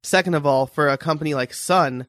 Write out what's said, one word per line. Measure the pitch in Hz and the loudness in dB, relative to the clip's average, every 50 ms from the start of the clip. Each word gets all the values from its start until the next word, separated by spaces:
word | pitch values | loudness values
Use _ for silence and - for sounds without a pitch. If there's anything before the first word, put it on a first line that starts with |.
| - | -6
second | - - 185 180 185 170 | 0 0 0 2 2 0
of | 151 143 | 0 2
all, | 143 135 131 135 131 | 2 2 2 0 -2
for | - - 151 143 | -2 0 0 0
a | 139 131 | 0 0
company | - 160 156 151 160 156 147 | -2 -2 -2 -2 -2 -4 -2
like | 135 127 - - | -2 -4 -6 -8
Sun, | - - - 180 185 165 135 127 127 127 | -8 -2 0 2 2 2 2 -2 -6 -10